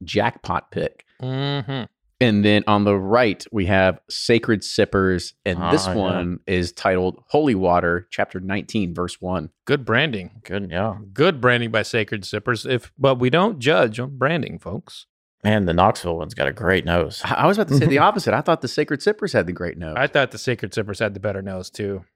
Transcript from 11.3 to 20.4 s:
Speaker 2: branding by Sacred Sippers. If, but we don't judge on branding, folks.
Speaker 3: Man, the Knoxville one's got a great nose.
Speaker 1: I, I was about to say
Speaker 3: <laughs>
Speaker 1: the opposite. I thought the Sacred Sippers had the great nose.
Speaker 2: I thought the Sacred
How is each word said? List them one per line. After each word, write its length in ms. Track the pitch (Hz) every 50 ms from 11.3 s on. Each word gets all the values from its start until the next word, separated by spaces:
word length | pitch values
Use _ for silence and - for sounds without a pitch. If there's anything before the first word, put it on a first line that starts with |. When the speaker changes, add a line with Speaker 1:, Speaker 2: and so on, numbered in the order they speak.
| 175 131
Speaker 2:
branding 300 | 113 123 123 120 120 113
by 100 | 113 110
Sacred 420 | 101 - - 117 107 - 117 107 92
Sippers. 400 | - - 104 - - 120 107 - 123
If, 240 | 131 117 - - _
but 200 | - 139 139 131
we 160 | 123 123 127
don't 260 | 127 165 185 220 220 147
judge 420 | 113 135 160 180 151 117 104 120
on 200 | 120 139 143 127
branding, 400 | 127 139 165 165 123 95 87 85
folks. 480 | - 87 90 - - - - - - _ _ _ _ _ _ _ -
Speaker 3:
Man, 220 | 101 107 107 98
the 80 | 87 82
Knoxville 440 | 85 92 107 110 - - 87 82 82
one's 180 | 80 82 -
got 100 | - 71 67
a 60 | 69
great 320 | - - 82 95 90 -
nose. 380 | 82 85 87 80 80 - - -
Speaker 1:
I, 80 | - -
I 140 | - 123 165
was 100 | 202 214
about 120 | 208 165
to 80 | 170 143
say 60 | 156
Speaker 3:
<laughs> 20 | 156
Speaker 1:
the 100 | 139 139
opposite. 380 | 156 196 214 214 - - 101
I 60 | 143
thought 200 | 151 - 165 156
the 60 | - 123
Sacred 340 | - - 151 - 156 139
Sippers 320 | - 208 214 - 220 180 -
had 140 | 117 90 85
the 40 | 90
great 260 | 82 90 85 - 80
nose. 160 | 87 80 78 104
Speaker 2:
I 80 | 135
thought 240 | 147 - 147 135 120
the 80 | -
Sacred 380 | 107